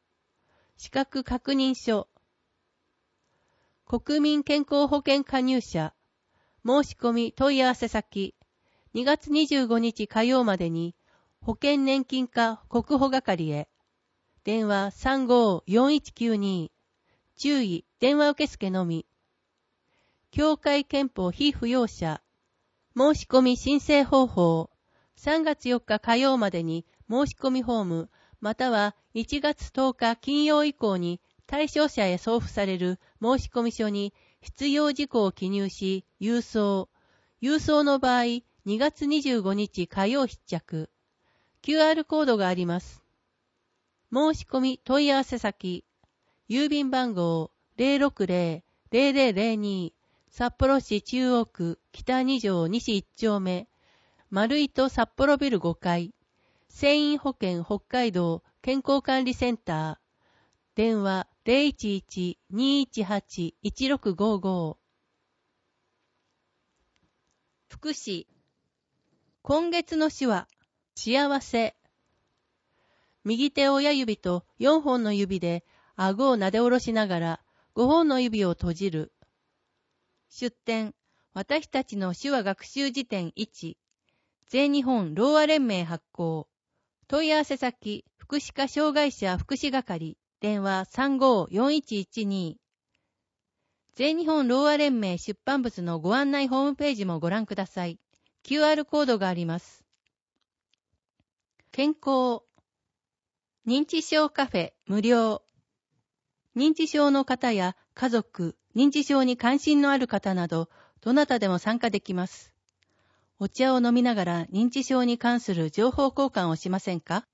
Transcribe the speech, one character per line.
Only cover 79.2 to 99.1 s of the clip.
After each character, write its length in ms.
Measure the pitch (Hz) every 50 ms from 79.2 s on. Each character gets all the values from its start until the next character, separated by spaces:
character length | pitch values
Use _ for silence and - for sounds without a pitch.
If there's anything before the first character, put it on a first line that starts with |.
| _ _ _ _ _ _ _ _ _ _ _ _ _ _ _ _ _ _ _ _ _ _
出 220 | - - 247 240 - _ _
典、 280 | - 226 220 220 214 - _ _ _ _ _ _ _ -
私 340 | 190 196 - 285 320 294 -
た 160 | - 262 262
ち 120 | - 208
の 180 | 202 190 185 175
手 140 | - - 277
話 120 | 285 247
学 220 | 190 196 196 - -
習 260 | - - 269 277 277
辞 160 | 240 269 254
典 260 | - 214 190 175 165 -
一。 400 | - 220 - - - - 165 170 - _ _ _ _ _ _ _ _ _ _ _ _ _ _
全 240 | - 254 285 285
日 100 | 285 285
本 320 | 254 262 254 226 190 156 151
ろ 180 | 175 226 277
う 40 | 302
あ 100 | 302 302
連 200 | 302 311 302 269
盟 180 | 233 202 180 175
発 200 | 160 170 160 - _
行。 360 | _ - 175 165 160 156 147 _ _ _ _ _ _ _ _ _ _ _ _
問 200 | - 269 302 320
い 60 | 311
合 60 | 302 302
わ 60 | 294
せ 120 | - 285
先、 480 | 254 269 247 240 _ - 214 208 - - _ _
福 200 | _ - - 277
祉 160 | 294 - -
課 160 | - - 277 269
障 260 | - 294 302 302 277
害 180 | 302 294 277
者 260 | - - 202 190 180 175
福 160 | - - 277
祉 160 | - - 285
係。 460 | 254 262 - - 185 165 160 156 - - _ _ _ _
電 220 | - 208 214 202
話 220 | 196 196 190 185 190
三 320 | - - - 269 277 277
五 320 | 262 269 262 240 196 165 -
四 240 | 170 202 247 277 302
一 260 | 311 285 - 226 202
一 260 | 185 - - 226 214
二。 320 | 202 196 190 175 160 - - _ _ _ _ _ _ _ _ _ _ _ _ _ _ _ _ _ _ _ _ _ _ _ _ _ _ _
全 240 | - 254 302 320 330
日 80 | 339
本 200 | 311 320 302 269
ろ 180 | 233 247 269 285
う 20 |
あ 100 | 294 294
連 240 | 294 294 285 254 226
盟 160 | 208 190 180
出 220 | 175 - - 202 - _
版 180 | 254 277 277
物 180 | 247 - - 190
の 180 | 175 170 170 160
ご 160 | 156 175 220
案 160 | 262 285 277
内 180 | 285 285 277 254
ホ 120 | 254 269
ー 100 | 277 285
ム 60 | 277
ペ 140 | - 294 294
ー 40 | 269
ジ 100 | 208 202
も 140 | 185 170 160
ご 120 | 160 170
覧 160 | 190 220 214
く 80 | - 202
だ 120 | 196 190
さ 200 | - - 190 180
い。 120 | 170 170 - _ _ _ _ _ _ _ _
キ 140 | - - 269 302
ュ 20 |
ー 80 | 302 302
ア 40 |
ー 40 | 311
ル 80 | 302 294
コ 160 | - - 302
ー 60 | 294
ド 120 | 254